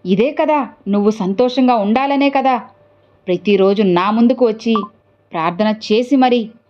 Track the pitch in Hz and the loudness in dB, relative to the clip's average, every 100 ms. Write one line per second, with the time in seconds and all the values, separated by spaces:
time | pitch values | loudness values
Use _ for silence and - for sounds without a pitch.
0 | 180 190 254 302 302 294 233 - - 202 | 0 0 0 0 -2 -2 -4 -10 -4 0
1 | 202 214 185 196 247 262 254 233 202 233 | 0 0 -4 0 0 2 0 2 0 0
2 | 277 277 277 277 262 247 - _ _ _ | 0 0 0 0 0 -2 -6 _ _ _
3 | _ _ - 175 - 196 190 202 202 175 | _ _ -6 -4 0 2 2 2 2 2
4 | 196 220 240 247 240 214 233 214 214 _ | 0 2 2 2 0 0 -2 -2 -4 _
5 | _ _ _ 175 165 175 214 214 - 214 | _ _ _ -4 -4 -2 -2 -2 -2 -2
6 | 247 277 254 240 214 - | 0 2 2 0 -2 -14